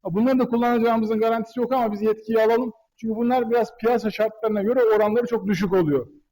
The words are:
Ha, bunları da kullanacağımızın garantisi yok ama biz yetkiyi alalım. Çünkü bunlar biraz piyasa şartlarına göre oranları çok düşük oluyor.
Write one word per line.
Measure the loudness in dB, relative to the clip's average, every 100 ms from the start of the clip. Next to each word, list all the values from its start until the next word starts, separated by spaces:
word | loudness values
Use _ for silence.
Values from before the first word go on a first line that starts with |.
Ha, | -4
bunları | 0 2 2
da | 0
kullanacağımızın | 0 0 2 2 0 0 0
garantisi | 0 0 -4 -6
yok | -2
ama | 0 -2
biz | -2
yetkiyi | -2 -2 -2 2
alalım. | 2 2 -2 -10 _ _
Çünkü | -6 -2
bunlar | 0 0 0
biraz | 0 -2 -2
piyasa | 0 0 -2
şartlarına | -2 -4 -2 -4 -2
göre | 0 2 2 2
oranları | 2 0 -2
çok | -4 -2
düşük | -2 0
oluyor. | 2 2 0 -2 -16 _